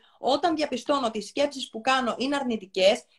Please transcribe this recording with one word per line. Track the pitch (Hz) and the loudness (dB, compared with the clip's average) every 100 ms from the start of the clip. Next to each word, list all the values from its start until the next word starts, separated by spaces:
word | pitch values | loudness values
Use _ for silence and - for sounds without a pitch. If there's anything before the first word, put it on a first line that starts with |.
| _ - | _ -4
Όταν | - 285 349 311 | 0 2 2 0
διαπιστώνω | 294 254 - 285 233 | -2 -4 0 0 0
ότι | 220 | -4
οι | |
σκέψεις | 196 - 285 277 - | -6 -2 -2 -2 -10
που | 220 | -4
κάνω | 262 262 240 214 | 0 0 0 -2
είναι | 262 285 | -2 -2
αρνητικές, | 254 220 185 180 185 247 - | -2 -4 -4 4 4 4 -2